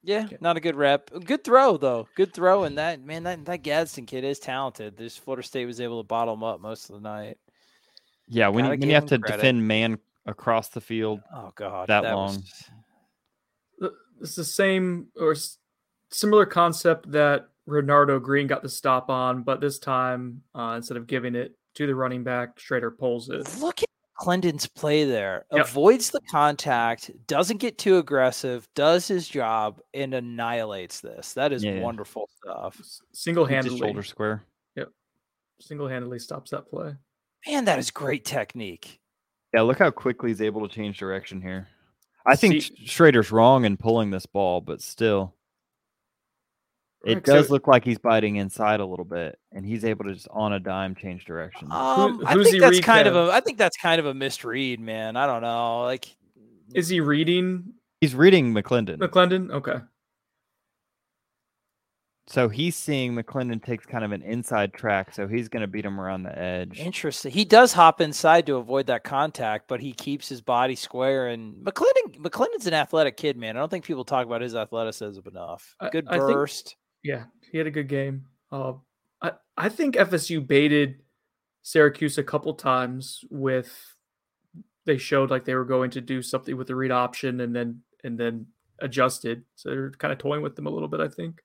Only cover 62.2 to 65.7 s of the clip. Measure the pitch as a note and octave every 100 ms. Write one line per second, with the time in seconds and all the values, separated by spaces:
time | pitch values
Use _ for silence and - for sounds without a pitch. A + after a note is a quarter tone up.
62.2 | _ - A#2+ A2 E3+ - - C#3+ B2+ A#2+
63.2 | A2+ C#3 B2 A2+ - A#2 - A#2+ G#2+ G2+
64.2 | D2 A#2 A#2 A2+ G2+ - A2+ G2 F#2+ -
65.2 | G2+ A2+ A2+ A#2+ G#2